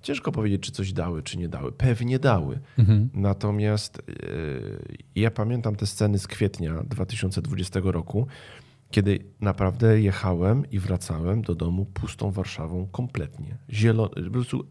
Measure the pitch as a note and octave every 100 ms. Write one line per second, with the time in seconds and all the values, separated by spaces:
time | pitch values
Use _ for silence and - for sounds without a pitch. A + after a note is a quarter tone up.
0 | - D3 - A2+ G#2+ G2 - - F#2+ F2+
1 | E2+ E2 D2 - E2+ D#2+ C#2 - B2+ A2+
2 | A#2+ B2+ C3+ G2+ C#2+ C#3 - - G#2 G#2+
3 | A#2+ F#2+ G2 G2 G#2+ G#2 G#2 G#2+ - -
4 | - G1+ G1+ D2 D#2+ C2 G1+ G1+ - -
5 | - - A2+ A2+ A2 A#2+ A2 G#2 G2+ -
6 | G#2 G2+ - - G2+ - D#2+ D#2+ D#2+ -
7 | F#2+ - F#2 F#2 D#2+ D#2 F2+ G#2 F#2 E2+
8 | E2 G2+ C#3 - - - - _ _ -
9 | G2+ G2 - _ G#2 F#2 F#2+ G#2 A2+ A2
10 | G2+ F#2+ F#2+ F2 F#2 A#2+ C#3 G2+ F#2 F2+
11 | - D#2+ E2+ A2 A2+ E2 E2 F2+ G2 -
12 | G#2 - G#2 F#2+ F2+ - D#2 F2+ F#2+ F#2
13 | B2+ - C#3+ - - G2+ - G#2+ A2+ A2+
14 | G#2+ - E2+ A#2 B2 B2+ -